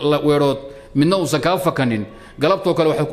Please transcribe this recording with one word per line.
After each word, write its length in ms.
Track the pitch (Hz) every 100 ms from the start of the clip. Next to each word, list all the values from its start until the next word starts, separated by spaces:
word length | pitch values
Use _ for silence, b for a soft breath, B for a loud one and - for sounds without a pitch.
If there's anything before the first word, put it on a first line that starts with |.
| 143
la-, 120 | 147
weedhood 360 | 147 147 139 135 - B B
midna 220 | 139 151 196
uusan 220 | 170 151
kaa 180 | 160 185
fakanin, 480 | 160 147 127 110 101 B B B
galabtoo 360 | 147 190 185
kale 140 | 165 156
waxaad, 180 | 143 147